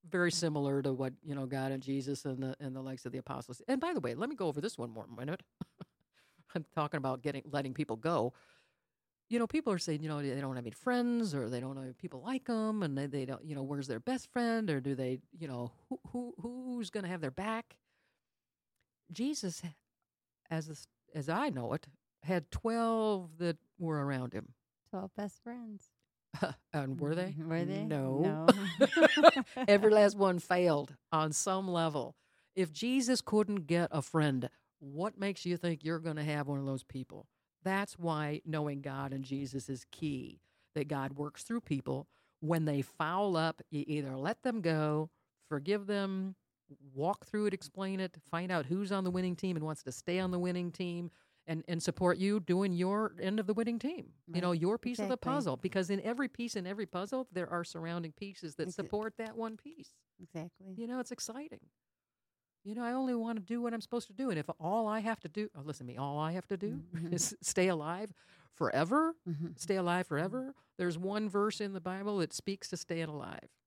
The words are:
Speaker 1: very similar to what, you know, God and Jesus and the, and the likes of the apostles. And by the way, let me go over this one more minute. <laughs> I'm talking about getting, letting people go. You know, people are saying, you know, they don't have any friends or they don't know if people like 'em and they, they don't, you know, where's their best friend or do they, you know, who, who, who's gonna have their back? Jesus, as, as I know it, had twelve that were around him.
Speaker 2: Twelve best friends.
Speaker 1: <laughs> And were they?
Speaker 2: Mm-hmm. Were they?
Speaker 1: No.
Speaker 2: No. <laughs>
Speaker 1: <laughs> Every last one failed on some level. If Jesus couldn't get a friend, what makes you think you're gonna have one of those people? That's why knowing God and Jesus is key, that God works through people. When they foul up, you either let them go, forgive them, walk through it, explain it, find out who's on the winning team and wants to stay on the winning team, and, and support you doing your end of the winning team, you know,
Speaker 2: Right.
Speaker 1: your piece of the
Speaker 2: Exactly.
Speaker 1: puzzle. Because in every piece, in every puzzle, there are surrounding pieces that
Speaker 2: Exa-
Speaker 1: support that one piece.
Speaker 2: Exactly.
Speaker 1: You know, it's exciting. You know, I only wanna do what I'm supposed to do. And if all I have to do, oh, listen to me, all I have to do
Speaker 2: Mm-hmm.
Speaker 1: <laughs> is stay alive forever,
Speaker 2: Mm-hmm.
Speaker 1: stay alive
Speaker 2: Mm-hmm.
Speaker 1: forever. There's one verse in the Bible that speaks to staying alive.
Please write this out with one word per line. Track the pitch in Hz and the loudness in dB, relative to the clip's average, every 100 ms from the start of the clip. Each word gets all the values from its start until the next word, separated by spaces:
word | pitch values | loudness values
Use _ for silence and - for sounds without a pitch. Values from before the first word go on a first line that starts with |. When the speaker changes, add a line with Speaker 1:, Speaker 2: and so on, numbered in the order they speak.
| 175 | -2
Speaker 1:
very | 180 175 | 2 4
similar | 170 165 151 139 139 | 4 2 2 2 2
to | 139 | 2
what, | 131 131 131 | 0 -2 -4
you | 156 139 | -8 -6
know, | 131 | -4
God | 135 135 | -2 -2
and | 135 | -2
Jesus | 131 139 131 135 143 | -2 -2 -2 -4 -4
and | 131 | -4
the, | 131 135 | -4 -4
and | 143 131 | -8 -8
the | |
likes | 131 131 123 | -8 -8 -8
of | |
the | 131 | -8
apostles. | - 131 123 123 - | -6 -8 -8 -12 -2
And | 269 | -2
by | 330 | 0
the | 311 | -2
way, | 127 120 | -2 -4
let | 233 | -6
me | 294 | -2
go | 180 | -2
over | 143 | -2
this | 190 - | -4 -6
one | 120 | -8
more | 110 - | -8 -12
minute. | 117 135 180 - _ | -10 -6 -8 -10 _
<laughs> | - _ - _ _ _ _ _ _ 170 | -16 _ -20 _ _ _ _ _ _ -8
I'm | 147 | -4
talking | - 147 151 | -2 -2 -2
about | 131 127 | -2 -2
getting, | 143 135 151 | -2 -6 -4
letting | 147 131 127 | -4 -2 -4
people | 151 113 | -4 -2
go. | 160 165 120 - - _ _ _ _ _ _ _ _ | 0 2 2 -2 -20 _ _ _ _ _ _ _ _
You | 233 | -2
know, | 233 | 0
people | 311 302 | 0 2
are | 185 | 0
saying, | - 151 | 0 -2
you | 156 | -2
know, | 147 | -2
they | 143 131 | -2 -2
don't | 139 127 | -2 -4
have | 120 | -6
any | |
friends | 104 - 247 240 240 220 143 | -6 0 2 2 2 2 0
or | 113 | 0
they | 123 | -2
don't | 131 135 | -4 -8
know | |
if | 131 123 | -10 -10
people | 180 131 170 | -10 -10 -6
like | 262 - | -6 -2
'em | 226 220 214 | -2 0 0
and | 170 135 | 0 0
they, | 143 | -2
they | 139 131 | -2 -4
don't, | 135 156 | -6 -6
you | |
know, | 143 | -6
where's | 135 143 135 | -4 -4 -2
their | 117 | -4
best | - 254 - | -2 -4 -4
friend | 247 233 226 214 | -2 0 0 0
or | 143 | 0
do | 131 131 | 0 -2
they, | 131 127 _ - | 0 -2 _ -12
you | 160 | -10
know, | 123 120 - _ | -6 -8 -10 _
who, | 254 - | -10 -8
who, | 247 247 - | -8 -8 -8
who's | 226 247 254 247 208 | -10 -8 -6 -6 -4
gonna | 214 185 | -6 -4
have | 180 | -4
their | 147 | -4
back? | 131 202 226 - - _ _ _ _ _ _ _ _ _ _ _ _ _ | -4 -4 -4 -8 -20 _ _ _ _ _ _ _ _ _ _ _ _ _
Jesus, | 165 262 302 190 165 175 147 _ _ _ _ _ _ _ | -4 -4 -2 -6 -6 -12 -14 _ _ _ _ _ _ _
as, | 160 156 151 - _ _ | -4 -4 -12 -16 _ _
as | 156 139 | -6 0
I | 175 285 | 0 0
know | 135 117 | 0 0
it, | 156 - _ _ _ | -2 -4 _ _ _
had | 147 180 151 | 0 0 0
twelve | - 226 226 233 226 214 202 175 160 | -2 0 2 2 4 2 2 -2 -2
that | 170 156 _ _ | -2 -2 _ _
were | 165 151 139 | 0 2 2
around | 135 123 | 0 -2
him. | - - - _ _ _ | -4 -8 -20 _ _ _
Speaker 2:
Twelve | 185 190 - | -8 -6 -6
best | 202 - | -6 -8
friends. | 240 247 233 202 - _ _ _ _ - | -12 -10 -10 -12 -16 _ _ _ _ -4
Speaker 1:
<laughs> | 190 - _ | -4 -4 _
And | 156 135 135 | -2 -2 -2
were | 147 165 | 0 0
they? | 185 147 | -2 -4
Speaker 2:
Mm-hmm. | 160 | -2
Were | 165 170 | 0 0
they? | 196 214 | -2 0
Speaker 1:
No. | 151 135 135 185 180 - | 0 2 4 4 6 6
Speaker 2:
No. | - 196 - - - - - - | 6 2 4 4 10 8 12 10
<laughs> | 277 240 - | 10 -2 -2
Speaker 1:
<laughs> | 226 | 6
Every | 202 214 | 8 10
last | 214 202 202 | 10 8 8
one | 196 175 | 4 4
failed | - 180 180 147 139 147 _ | 2 6 6 6 0 -12 _
on | 160 156 | 2 2
some | 151 - 190 190 | 2 2 0 2
level. | 175 165 147 123 - _ _ _ - | 2 2 2 -4 -8 _ _ _ -2
If | 175 | -2
Jesus | 156 233 262 240 254 | 0 0 2 4 2
couldn't | - 214 208 202 147 | 4 2 4 0 2
get | 170 175 | 2 4
a | 156 | 0
friend, | - 160 151 131 127 _ _ _ | 2 4 4 4 -2 _ _ _
what | 139 143 202 196 | -10 -4 -4 -2
makes | 196 196 175 | -4 -2 -2
you | 175 | 0
think | 175 160 | 0 0
you're | 156 165 | -2 -2
gonna | 160 151 | -2 -2
have | 151 147 143 | -2 0 0
one | 139 | -2
of | 139 | -2
those | 131 | -4
people? | - 131 127 - - _ _ _ | -6 -10 -10 -12 -18 _ _ _
That's | 185 190 202 - | -2 -2 -2 -4
why | 170 151 151 151 165 | -2 0 0 -4 -4
knowing | 156 151 139 | -2 -2 -4
God | 139 135 139 | -6 -6 -4
and | 135 135 | -6 -4
Jesus | 135 135 135 127 | -4 -4 -6 -6
is | 127 - | -8 -10
key, | - 156 135 123 - _ _ _ 151 | -6 -4 -4 -8 -16 _ _ _ -6
that | 147 | -2
God | 143 139 | -2 -4
works | 139 147 - | -4 -8 -8
through | - 233 | -6 -6
people. | - 139 139 135 147 _ _ _ | 0 -2 0 -4 -4 _ _ _
When | 156 165 156 | 0 2 4
they | 143 | 2
foul | 131 - 156 180 202 170 | 0 -2 0 2 2 4
up, | 160 - - | 2 0 -6
you | 147 143 | -6 -2
either | 151 139 131 | -2 -2 -2
let | 147 233 | -2 0
them | 254 233 | -2 0
go, | 165 160 151 151 156 _ _ _ _ | 2 4 4 2 0 _ _ _ _
forgive | 147 147 208 202 | -4 0 -2 0
them, | 202 196 190 190 185 _ _ _ 143 139 | 0 0 -2 -4 -8 _ _ _ -20 -14
walk | 135 160 202 - | -2 0 0 -4
through | 208 208 | 0 0
it, | |
explain | 190 - - 190 190 | -2 -8 -6 -4 -2
it, | 185 170 - | -4 -6 -6
find | 165 180 | -4 0
out | 175 131 | 0 0
who's | 180 202 | -2 0
on | 196 | 0
the | 185 | 0
winning | 180 185 175 | 0 0 0
team | 190 170 | -2 -2
and | 156 | -2
wants | 151 | -6
to | - | -8
stay | - - 185 | -8 -2 0
on | 185 | 2
the | 180 | 0
winning | 180 180 175 | 0 0 -2
team, | - 180 175 175 _ _ _ - | -4 -4 -4 -6 _ _ _ -6
and, | 160 - | -4 -2
and | 170 | -2
support | 170 - 180 180 | -2 2 4 4
you | 190 208 | 4 2
doing | 170 180 196 | 2 2 4
your | 175 180 202 220 170 | 2 2 2 0 -2
end | 185 214 | 0 0
of | 196 | 0
the | 208 | 0
winning | 233 233 | 0 0
team, | 269 339 - - - | -2 -4 -10 -18 -4
you | 170 | 0
know, | 180 | 2
Speaker 2:
Right. | 175 | 4
Speaker 1:
your | 175 233 | 2 2
piece | 247 233 | -2 -2
of | 202 | -2
the | 254 | 0
Speaker 2:
Exactly. | - | 0
Speaker 1:
puzzle. | 277 208 127 | 0 0 0
Because | 185 196 180 | 0 0 0
in | 196 | 0
every | 220 240 269 | 0 -2 -2
piece, | - 233 214 | -2 -4 -4
in | 180 | -4
every | 196 202 | -6 -4
puzzle, | 180 185 262 254 | -4 -2 -4 -4
there | 180 170 | -4 -2
are | 175 | -2
surrounding | 170 165 165 175 165 | -4 -6 -4 -4 -6
pieces | - 196 190 165 143 | -8 -12 -10 -12 -4
that | 160 | -4
Speaker 2:
Exa- | 180 | -4
Speaker 1:
support | 170 208 220 - | -4 -2 -4 -6
that | 220 226 | -8 -4
one | 226 220 | -6 -8
piece. | 285 320 269 _ _ _ | -16 -18 -20 _ _ _
Speaker 2:
Exactly. | 175 165 170 _ 190 190 | -12 -10 -10 _ -14 -10
Speaker 1:
You | 233 | -6
know, | 254 | -6
it's | 240 | -6
exciting. | 240 - 233 302 - - _ _ _ _ _ _ _ _ _ | -8 -8 -8 -12 -16 -20 _ _ _ _ _ _ _ _ _
You | 202 220 | -10 -4
know, | |
I | 240 | -2
only | 254 262 240 | 0 0 0
wanna | 226 226 | 0 -4
do | 180 240 | -4 -2
what | 240 | -2
I'm | 226 | -4
supposed | - 240 - | -4 -4 -4
to | |
do. | 196 262 | -4 -2
And | 165 | 0
if | 147 - | -2 -4
all | 165 214 220 | 0 2 2
I | 214 | 0
have | 220 220 | -2 -4
to | 180 | -4
do, | 208 214 - | -6 -6 -6
oh, | |
listen | 143 147 123 | -10 -8 -8
to | |
me, | 123 | -4
all | 139 147 | -4 0
I | 156 | 0
have | 180 - | -2 -4
to | 190 | -4
do | 202 160 - 165 | -2 -4 -6 -6
Speaker 2:
Mm-hmm. | 165 | -2
Speaker 1:
<laughs> | 175 | 0
is | - - | -2 -4
stay | - - 185 | -2 4 4
alive | 170 151 180 214 - - - - | 4 -2 -4 -6 -12 -20 -20 -20
forever, | - 135 - 165 277 320 330 - | -2 2 4 4 4 4 0 -6
Speaker 2:
Mm-hmm. | 151 165 175 | -4 -4 -6
Speaker 1:
stay | - 190 | 0 2
alive | 175 180 180 | 4 2 2
Speaker 2:
Mm-hmm. | 147 | 0
Speaker 1:
forever. | 180 240 262 277 _ - | 0 -2 -6 -10 _ -2
There's | 180 160 | -2 0
one | 185 208 214 | -2 -2 0
verse | 202 208 - | 2 2 0
in | 208 | -4
the | 190 | -4
Bible | 175 190 202 202 | -6 -4 -2 0
that | 160 | 0
speaks | - - 196 - | -2 -6 -6 -6
to | 175 | -8
staying | - 165 160 | -4 -4 -4
alive. | 147 - - - _ | -6 -8 -12 -14 _